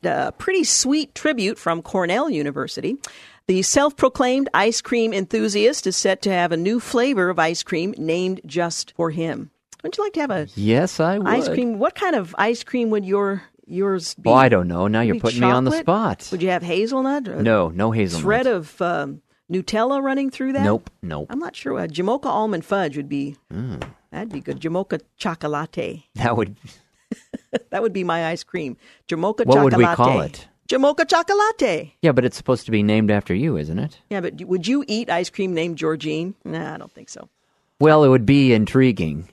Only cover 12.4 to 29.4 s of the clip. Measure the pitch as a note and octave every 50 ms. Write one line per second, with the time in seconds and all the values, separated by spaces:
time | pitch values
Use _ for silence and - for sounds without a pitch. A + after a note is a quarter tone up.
12.4 | F#3+ A3 A#3+ A3+ - - - B3+ A#3 A3+ G#3+ G#3 G3+ F#3 G3 G3+ G3+ G3 G3 G3
13.4 | - - _ _ _ - D#3+ F3+ G3 G3 G3 F#3 E3 - - - - A2+ A#2 C3
14.4 | C3+ B2+ A2+ F#2+ F2+ F2 F2 F2 F#2 G#2 G#2+ A2 A#2 A#2 - - - A#2 A2+ A#2+
15.4 | A#2+ B2 B2 B2+ C3 C3 D#4 E4 D#4+ - F3 G#3 A3+ F3+ G2+ - - - - F3
16.4 | E3+ F#3 F3+ F3 E3+ F3 E3 F3+ G#3 A3+ C4+ C4 C4 C4 C#4 D4 C4 G3+ - -
17.4 | G#2+ A#2 A2 G#2 F2+ E2 D#2+ F2+ G2+ A2+ A2+ A2+ G#2 F#2 E2 E2+ D#2 F#3 G#3+ A#3+
18.4 | B3+ C4 A#3 F#3 D#3 D3 - - F#3 E3+ E3+ D#3+ C#3+ C#3 C#3+ C#3+ _ _ _ _
19.4 | _ - E3+ F#3 F3 - - G#3+ A3+ B3+ C#4 C#4 C4+ C4+ C4+ C#4 C#4 C4+ - -
20.4 | C4 C4+ C4 C#4 - - - A#3 - - - _ - F#2 - D2 - - - C#4
21.4 | E4+ - - - - C#4 - - F3+ E3 D3+ D#3+ F3+ G3 A#3+ C#4 - C#4 - G#3+
22.4 | G#3+ A3 G3+ E3 D3+ - G3 G3 F#3 D3+ C3 D3 C#3+ C#3 C#3+ C#3+ C#3 C#3+ D3 -
23.4 | _ - - F2+ A#2+ C3 G2+ C#2 - - - _ _ _ - D3+ G3+ A#3 G3+ C#3+
24.4 | - - C#3+ C3+ - D#3+ E3 F3+ G3 - - D3+ - _ _ - - G3+ E3 -
25.4 | - D3+ D3+ D3 D#3 D#3+ - - - - - - - _ - - - A#2+ A#2 A2
26.4 | A2 F#2+ G#2 - - - - _ _ _ _ _ _ - - - _ _ - -
27.4 | _ _ - - - _ - F3 A#3 A3+ F3+ G3 F3+ F3 E3 E3+ E3 D#3+ E3+ E3
28.4 | - _ - F3+ D#3+ C3+ A#2 - _ - - _ _ - E3+ D#3+ E3+ G3 G#3+ -